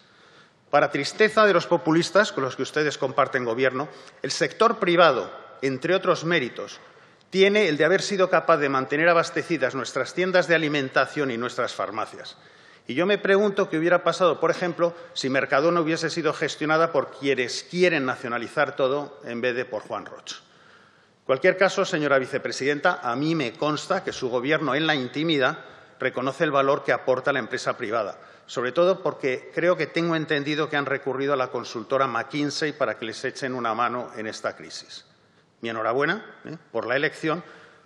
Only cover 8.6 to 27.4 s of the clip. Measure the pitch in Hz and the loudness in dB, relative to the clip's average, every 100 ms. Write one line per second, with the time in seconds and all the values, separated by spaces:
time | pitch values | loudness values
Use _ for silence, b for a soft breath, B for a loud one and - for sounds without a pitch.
8.6 | 143 135 131 143 170 170 160 - - 160 | 4 0 0 2 4 4 2 -2 -2 0
9.6 | 123 131 117 139 120 - 185 185 156 165 | 0 -2 -6 -4 -4 -2 2 2 4 2
10.6 | 156 147 131 156 127 151 139 117 120 - | 2 -2 0 0 0 0 -2 -2 -4 -4
11.6 | 120 - 95 110 104 - - - B B | -4 -4 -6 -6 -8 -10 -18 -20 B B
12.6 | B B - 123 180 202 196 196 208 196 | B B -8 -2 0 2 4 4 4 2
13.6 | 190 160 160 175 170 165 180 139 160 165 | -2 0 2 2 2 2 2 2 0 0
14.6 | 180 165 170 170 B - 131 135 120 135 | -2 0 -2 -2 B -6 -2 0 2 2
15.6 | 160 175 156 165 160 175 156 143 147 - | 4 2 0 -2 -4 -2 -2 -2 -4 -4
16.6 | 151 160 165 147 127 - 139 127 120 - | 0 2 2 0 -2 -4 -2 0 -2 -6
17.6 | - 175 180 156 131 123 123 117 117 - | -6 2 2 2 -2 -4 -4 -6 -4 -2
18.6 | 135 131 135 143 143 - 123 117 127 120 | -2 2 0 0 -6 -12 -10 -2 -2 -2
19.6 | 120 107 - 104 - - - - _ b | -4 -6 -6 -10 -10 -16 -14 -16 _ b
20.6 | b b b b b b - 131 185 180 | b b b b b b -2 2 4 4
21.6 | 190 - 185 170 147 135 127 131 120 117 | 2 2 -2 0 2 2 2 -4 -4 -4
22.6 | 135 147 180 180 123 120 156 165 123 - | -2 0 0 0 -4 -2 -2 -2 -2 -2
23.6 | 147 147 - 190 - - 131 123 123 156 | -4 -2 -4 -4 -4 -6 -4 -2 0 0
24.6 | 147 135 160 151 123 139 165 147 131 165 | 0 0 0 0 -2 -4 0 2 2 0
25.6 | B B B - 127 123 131 135 160 139 | B B B -6 -4 -2 -4 0 0 2
26.6 | 135 143 - 123 - 127 139 139 | 4 2 2 0 2 0 0 -2